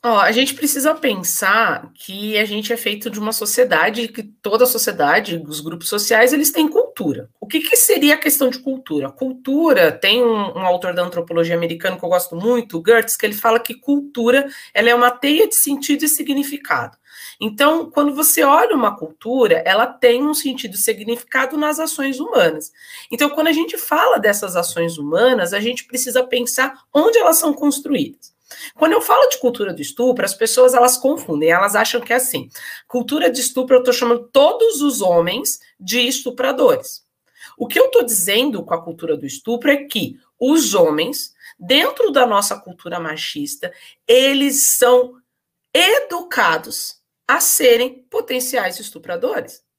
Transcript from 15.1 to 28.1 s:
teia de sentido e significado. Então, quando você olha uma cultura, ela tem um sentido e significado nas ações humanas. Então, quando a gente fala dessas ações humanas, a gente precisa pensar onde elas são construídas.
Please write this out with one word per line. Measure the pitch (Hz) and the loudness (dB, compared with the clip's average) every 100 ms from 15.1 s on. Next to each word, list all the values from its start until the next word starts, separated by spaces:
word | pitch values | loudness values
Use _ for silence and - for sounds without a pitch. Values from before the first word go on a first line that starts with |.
teia | 247 277 311 440 | 2 0 2 2
de | |
sentido | - - 277 - 294 | 2 -2 -4 -2 -2
e | 302 | 0
significado. | - 285 277 277 285 - 139 117 _ _ - - - | -2 -2 -4 -4 -8 -4 -4 -4 _ _ -20 -20 -10
Então, | 214 208 285 330 - | -10 0 2 2 -2
quando | - 294 | 0 0
você | 277 311 - | 0 0 4
olha | 277 311 440 320 | 4 4 4 2
uma | 214 196 | 0 -2
cultura, | 156 - 220 262 214 160 | -14 -12 -4 0 4 4
ela | 175 196 254 | 2 2 0
tem | - 247 240 | 2 2 4
um | 294 | 0
sentido | 302 277 254 220 | -2 -4 -8 -10
e | 190 | -4
significado | - 208 208 233 - - 262 302 | -4 -4 -6 -8 -4 -2 -2 -2
nas | 302 302 | -2 -2
ações | 320 - 277 254 | -6 -4 -6 -4
humanas. | 349 294 170 156 - _ - - - | -2 2 2 0 -12 _ -20 -20 -12
Então, | 233 294 | -2 -2
quando | 294 320 | 0 0
a | |
gente | 311 330 - | 0 -2 -6
fala | - 302 - - | -2 0 2 2
dessas | 214 202 196 | 2 0 -2
ações | 175 170 170 170 165 | -4 -4 -4 -4 -4
humanas, | 147 170 247 240 175 | -2 2 4 2 -2
a | 202 | -2
gente | 220 247 - | -4 -6 -8
precisa | 247 254 254 | -8 -2 -2
pensar | 247 247 233 - 277 - _ | 0 -2 -2 -2 -2 -4 _
onde | 285 392 453 | 2 2 2
elas | 349 320 | 2 2
são | 311 | 0
construídas. | 285 294 277 - 247 143 | 0 -2 -2 -4 -4 -4